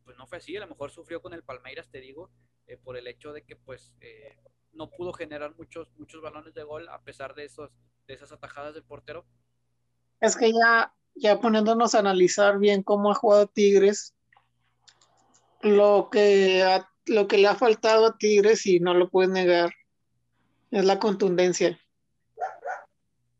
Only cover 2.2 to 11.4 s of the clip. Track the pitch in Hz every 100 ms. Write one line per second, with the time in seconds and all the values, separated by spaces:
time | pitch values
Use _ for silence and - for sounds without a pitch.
2.2 | 185 _ _ _ _ 123 127 123 123 120
3.2 | 151 147 - 151 - 123 _ _ 120 110
4.2 | 110 _ _ _ _ 156 156 - 175 165
5.2 | 156 147 147 156 160 170 160 - 151 160
6.2 | 156 151 156 160 151 151 170 139 - 135
7.2 | 135 135 147 - 143 _ _ _ - 135
8.2 | 143 151 143 143 151 156 - 139 - 156
9.2 | - _ _ _ _ _ _ _ _ -
10.2 | 220 214 226 226 233 226 - _ _ -
11.2 | 208 202